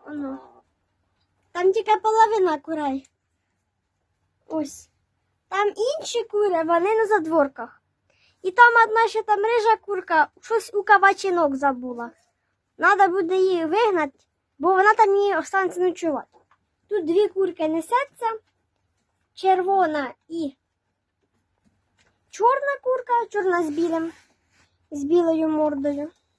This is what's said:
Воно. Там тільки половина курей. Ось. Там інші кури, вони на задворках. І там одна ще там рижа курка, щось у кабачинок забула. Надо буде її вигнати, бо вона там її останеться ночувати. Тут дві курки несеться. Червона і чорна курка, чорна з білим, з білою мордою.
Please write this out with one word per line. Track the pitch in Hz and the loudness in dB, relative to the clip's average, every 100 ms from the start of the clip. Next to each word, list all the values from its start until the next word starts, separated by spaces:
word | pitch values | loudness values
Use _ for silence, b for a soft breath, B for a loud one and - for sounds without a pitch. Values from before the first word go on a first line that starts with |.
| - | -14
Воно. | 294 269 269 - _ _ _ _ _ _ _ _ _ _ | -10 -10 -10 -16 _ _ _ _ _ _ _ _ _ _
Там | 349 370 | -2 0
тільки | 415 415 427 | 0 0 0
половина | 440 440 427 427 359 302 | 0 2 2 2 0 -2
курей. | 320 320 294 269 - _ _ _ _ _ _ _ _ _ _ _ _ _ - | -6 -6 -4 -6 -10 _ _ _ _ _ _ _ _ _ _ _ _ _ -10
Ось. | 320 285 - - _ _ _ _ _ - | -8 -8 -12 -20 _ _ _ _ _ -10
Там | 381 415 | -2 -2
інші | 392 466 622 - 480 | -2 -4 -4 -6 -6
кури, | - 415 415 339 | -4 -2 0 0
вони | 320 339 370 440 | 0 0 2 0
на | 427 | 2
задворках. | 415 320 330 277 - 233 _ _ _ _ _ _ _ | 0 0 0 0 -2 -18 _ _ _ _ _ _ _
І | 370 | -4
там | 370 480 466 | 6 6 8
одна | 440 440 453 | 4 2 0
ще | 427 | -2
там | 427 415 | -2 0
рижа | 427 480 440 440 - | 0 0 2 0 0
курка, | 392 - 320 - _ | -8 -2 0 0 _
щось | - 440 - | -4 -4 -2
у | 403 | -6
кабачинок | 381 403 392 403 392 349 302 269 | 2 4 4 2 -2 0 0 0
забула. | 277 247 254 240 233 - _ _ _ _ _ - | -2 -2 -8 -12 -14 -16 _ _ _ _ _ -2
Надо | 339 403 381 | 2 4 2
буде | 370 339 381 | 2 -2 0
її | 381 349 320 | 0 0 -2
вигнати, | 381 453 359 294 _ _ _ _ - | 0 0 0 -4 _ _ _ _ -4
бо | 311 | 0
вона | 381 403 | 4 4
там | 427 427 392 | 4 4 2
її | 403 320 | 2 -2
останеться | 330 392 370 349 | -2 -2 -2 -2
ночувати. | 370 339 339 262 - _ _ _ _ _ - | -2 -2 -4 -6 -8 _ _ _ _ _ -6
Тут | 415 311 | -4 0
дві | 349 415 | 0 0
курки | 381 381 330 311 | 0 -4 -2 -4
несеться. | 330 320 480 554 - 453 440 _ _ _ _ _ _ _ _ _ | -4 -2 -2 -2 -6 -6 -6 _ _ _ _ _ _ _ _ _
Червона | - 381 370 370 392 339 302 262 - - | -4 0 2 2 0 0 -2 -6 -10 -14
і | 330 294 - _ _ _ _ _ _ _ _ _ _ _ _ _ _ _ _ _ | -8 -8 -10 _ _ _ _ _ _ _ _ _ _ _ _ _ _ _ _ _
чорна | - 453 554 571 554 | 0 2 2 -2 -6
курка, | 508 508 494 480 453 | -4 -4 -2 -2 -2
чорна | 403 370 349 | -4 -2 0
з | 320 | -2
білим, | 294 339 330 330 - _ _ _ _ _ _ - | -2 -2 -2 -6 -10 _ _ _ _ _ _ -16
з | 294 | -10
білою | 285 349 330 320 320 | 0 0 2 0 0
мордою. | 311 302 285 285 285 302 _ _ | 0 -2 -2 -4 -6 -8 _ _